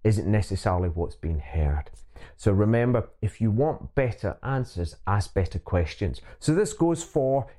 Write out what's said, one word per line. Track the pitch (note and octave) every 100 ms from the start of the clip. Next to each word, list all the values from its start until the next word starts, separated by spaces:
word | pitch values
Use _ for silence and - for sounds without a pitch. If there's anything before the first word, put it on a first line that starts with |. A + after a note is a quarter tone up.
isn't | G#2+ G2+ E2
necessarily | G#2+ - G2 G#2+ F2+ F2+
what's | E2 E2+ -
being | E2 D#2
heard. | - D#2+ D2 D2 - - - - - -
So | A2
remember, | G2 G#2 A#2 A#2+ A#2+ - -
if | G#2 -
you | A2+
want | G#2+ D3+ - -
better | - B2+ - G2+ -
answers, | A#2 C3+ B2 F2+ E2+ - -
ask | G2+ -
better | G2 F#2 F#2
questions. | - F2+ E2 - F#2+ C2 - -
So | -
this | D#3+ G3+
goes | - E3+ E3
for | - D#3 C3 C3+ B2+